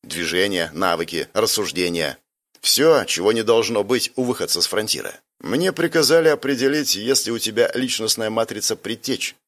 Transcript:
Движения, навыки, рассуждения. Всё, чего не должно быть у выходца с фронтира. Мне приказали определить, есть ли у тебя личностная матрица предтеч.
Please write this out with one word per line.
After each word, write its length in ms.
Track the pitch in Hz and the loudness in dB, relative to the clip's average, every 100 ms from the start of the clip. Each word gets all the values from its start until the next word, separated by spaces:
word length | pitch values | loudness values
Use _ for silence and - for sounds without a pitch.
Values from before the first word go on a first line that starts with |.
Движения, 680 | - 82 82 87 101 92 82 | -10 -6 -2 0 0 0 -4
навыки, 540 | 78 92 82 82 82 - | -2 -2 0 -2 -4 -4
рассуждения. 840 | 101 107 - 92 76 90 85 76 69 _ _ _ _ | -2 0 -2 -4 -2 -2 -2 -4 -6 _ _ _ _
Всё, 420 | - - 156 147 92 | -2 4 6 4 2
чего 260 | - 98 | 0 2
не 120 | 113 | 2
должно 400 | 110 113 110 110 | 4 2 4 -2
быть 280 | 101 123 - - | 0 0 -2 -4
у 80 | |
выходца 380 | 123 123 90 - | -4 -2 -2 -2
с 60 | 87 | 0
фронтира. 460 | 95 107 - - - _ _ | -2 -2 -4 -6 -12 _ _
Мне 320 | - 123 185 | -4 -2 -2
приказали 580 | 170 165 165 135 165 160 | 0 0 2 4 6 4
определить, 680 | 147 135 135 135 151 139 98 | 2 0 0 2 0 -2 -4
есть 320 | 113 131 - | 0 0 0
ли 40 | |
у 80 | 117 | -4
тебя 300 | - 110 117 | -2 2 2
личностная 560 | 123 127 - 110 - 110 | 2 -2 -2 -2 -2 -2
матрица 460 | 113 113 107 - 113 | 0 -2 -2 -4 -4
предтеч. 600 | 101 117 - 123 - - | -6 -8 -4 -4 -6 -10